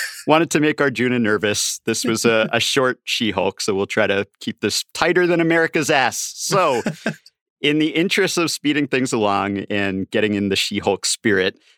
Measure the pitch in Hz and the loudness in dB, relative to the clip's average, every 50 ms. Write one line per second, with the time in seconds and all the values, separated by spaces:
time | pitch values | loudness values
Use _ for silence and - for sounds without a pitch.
0 | - - - - - - 151 160 170 - - 160 147 151 147 - 143 139 123 104 | -8 -8 -10 -8 0 2 4 4 4 2 2 2 2 2 2 2 0 0 0 0
1 | 127 123 123 120 117 104 107 95 104 104 104 - - - - - - - 113 - | 0 0 2 2 2 2 2 2 2 0 0 0 -2 -4 -6 -6 -4 -4 -4 -2
2 | - 120 113 107 - 120 113 110 110 - - 117 - - - 139 131 127 123 _ | 0 -2 -2 2 2 4 4 4 2 2 0 0 0 2 2 2 2 2 0 _
3 | - - - - 117 104 92 95 90 98 - - - - 98 95 101 - - 110 | -6 -6 -4 -2 -2 0 0 0 0 -2 -2 -4 -4 -2 -2 -2 -2 -2 0 0
4 | 107 98 98 98 101 - _ - - 120 - - - 104 - - - _ - - | 2 2 2 0 -2 -4 _ -12 -10 -10 -8 -2 -2 -2 -2 -2 -6 _ -4 0
5 | 160 170 175 180 180 170 175 165 165 165 165 165 165 160 - 165 143 131 151 139 | 0 2 4 2 2 2 2 2 2 2 2 2 2 0 0 -2 0 2 2 2
6 | 127 113 - - - - - - - - 180 196 180 151 131 113 - 208 156 - | 2 0 -2 -4 -10 -10 -10 -10 -6 -2 0 0 2 2 0 0 -2 -4 -8 -6
7 | - - - - _ - _ _ _ _ _ - - 147 147 156 156 160 - 160 | -8 -8 -8 -8 _ -20 _ _ _ _ _ -4 -2 0 2 2 0 0 0 0
8 | 170 196 - - 190 175 - 175 170 147 - - - 147 147 147 143 135 - 131 | 0 0 0 0 0 0 0 -2 -2 -2 -4 -4 -2 -2 0 0 -2 0 -2 -2
9 | 127 127 135 117 104 101 101 98 98 101 98 98 - - 107 101 101 98 95 95 | -2 0 0 0 2 2 2 0 0 -2 -2 -4 -4 -4 -2 -2 -2 -2 -2 -4
10 | 95 - - 110 104 104 104 101 101 98 95 - - - 104 98 - 107 95 90 | -6 -2 -2 0 0 0 0 0 0 0 0 -2 -2 -4 -4 -2 -2 -2 -2 0
11 | - - - - - 113 101 92 92 98 - _ _ _ _ | -2 -4 -4 -2 0 0 2 2 2 0 -2 _ _ _ _